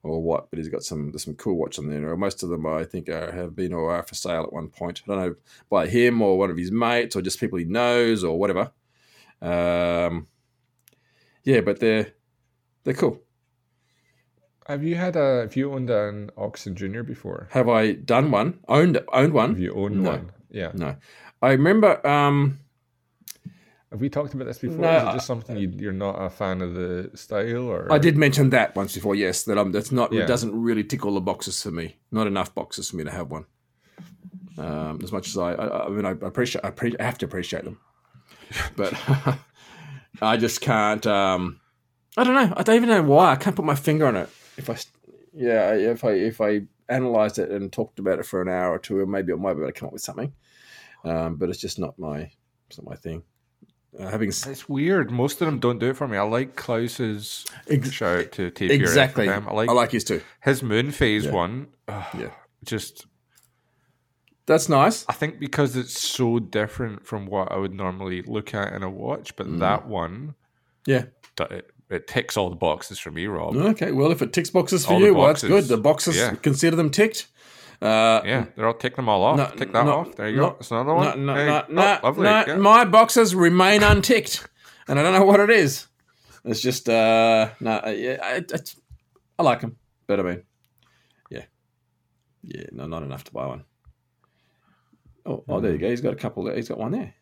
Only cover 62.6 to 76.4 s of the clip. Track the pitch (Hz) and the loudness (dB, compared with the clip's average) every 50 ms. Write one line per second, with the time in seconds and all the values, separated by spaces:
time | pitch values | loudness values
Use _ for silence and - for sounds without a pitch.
62.6 | - - 117 107 - - _ - - _ _ _ _ _ _ _ _ _ _ _ | -10 -8 -6 -6 -6 -10 _ -20 -20 _ _ _ _ _ _ _ _ _ _ _
63.6 | _ _ _ _ _ _ _ _ _ _ _ _ _ _ _ _ _ - 156 160 | _ _ _ _ _ _ _ _ _ _ _ _ _ _ _ _ _ 2 2 2
64.6 | - - 156 135 143 196 220 - - - - - 151 151 - - 143 127 - - | 4 4 4 4 6 4 2 0 -6 -6 -4 -4 -4 -6 -6 -8 -10 -6 0 0
65.6 | 143 127 120 127 123 - - - - - - - 127 117 117 120 110 - - 107 | 0 0 0 -4 -6 -6 -8 -8 -6 -6 -2 0 0 2 2 0 -2 -2 -2 -4
66.6 | 107 107 - - 127 110 104 - _ - 113 104 98 95 101 98 92 - - 95 | -4 -2 -4 -8 -8 -8 -8 -14 _ -10 -10 -10 -8 -4 -4 -2 -2 -2 -4 -4
67.6 | 98 98 92 95 98 92 90 95 98 95 90 90 - - 113 107 107 - - 107 | -4 -4 -6 -6 -6 -6 -6 -6 -8 -8 -6 -8 -8 -6 -8 -8 -8 -6 -6 -6
68.6 | 101 101 95 95 95 92 95 98 110 120 143 - - - - - 98 - 78 85 | -4 -4 -6 -8 -8 -8 -8 -8 -8 -8 -8 -8 -10 -16 -12 -12 -10 -6 -4 0
69.6 | 92 92 104 107 - 120 107 92 85 82 90 113 143 156 139 _ _ _ _ _ | 0 0 0 0 -2 -6 -6 -6 -6 -6 -8 -12 -14 -14 -16 _ _ _ _ _
70.6 | _ _ _ _ _ - 135 123 110 - _ _ - _ _ - - - 95 92 | _ _ _ _ _ 0 0 0 0 -6 _ _ -20 _ _ -8 -8 -8 -8 -14
71.6 | - _ _ _ _ _ 95 87 - - - 127 - - - 107 98 90 87 82 | -16 _ _ _ _ _ -8 -8 -8 -4 -4 -4 -4 -2 -2 -2 -2 -2 -2 -2
72.6 | 92 82 76 - - - 92 - - 80 76 80 90 104 101 80 82 80 - 131 | 0 0 0 -2 -6 -16 -16 -14 -14 -12 -8 -8 -6 -6 -6 -6 -4 -4 -2 0
73.6 | 170 208 220 - 170 - - 131 139 156 170 - - - - 180 170 - - 185 | 2 0 0 0 -2 -2 2 2 2 2 2 0 -2 -2 -2 -2 -2 2 0 0
74.6 | 170 175 190 170 135 - - 110 196 208 190 - 90 - 156 - 117 101 170 202 | 2 2 0 0 2 4 6 8 8 8 8 8 8 6 6 4 2 4 4 4
75.6 | - 123 120 110 104 147 156 156 - 175 160 90 117 117 107 - | 6 4 0 2 4 2 2 2 0 0 2 2 2 0 0 0